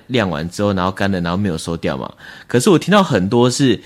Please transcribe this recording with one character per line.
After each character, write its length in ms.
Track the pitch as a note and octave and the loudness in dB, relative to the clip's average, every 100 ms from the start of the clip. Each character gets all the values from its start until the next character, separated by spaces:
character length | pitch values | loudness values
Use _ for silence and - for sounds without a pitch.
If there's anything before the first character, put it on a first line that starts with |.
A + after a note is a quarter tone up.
| - | -4
晾 220 | B2 G2 | -2 0
完 200 | D2+ E2+ | -2 -6
之 120 | - | -2
后， 120 | G#2 | -2
然 100 | F#2+ | 0
后 80 | F#2 | -2
干 180 | F#2+ G2+ | -2 -2
了， 120 | F#2 | -2
然 100 | E2+ | -2
后 60 | F#2 | -2
没 100 | G2+ | -2
有 100 | D#2+ | -4
收 200 | - E2 | -6 -6
掉 180 | F2+ C2+ | -4 -6
嘛？ 160 | A#1 - - - - | -10 -14 -20 -20 -4
可 120 | B2 | 0
是 100 | G#3 | 4
我 80 | D#3+ | 2
听 140 | - | 4
到 100 | G3+ | 2
很 280 | F#3 A2 F#2+ | 2 0 2
多 200 | A#2+ B2 | 2 2
是 320 | B2 C3+ G2 | 2 0 0